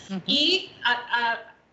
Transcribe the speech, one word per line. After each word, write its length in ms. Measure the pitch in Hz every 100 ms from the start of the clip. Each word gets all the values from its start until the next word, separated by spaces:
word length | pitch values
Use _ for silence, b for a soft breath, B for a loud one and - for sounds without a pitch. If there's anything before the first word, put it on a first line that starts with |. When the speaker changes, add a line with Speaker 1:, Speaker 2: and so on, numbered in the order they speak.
| B
Speaker 1:
Ujú. 100 | 190 214
Speaker 2:
y 440 | 277 311 370 - - 240
a, 480 | 240 - 240 233
a, 140 | 226 - - _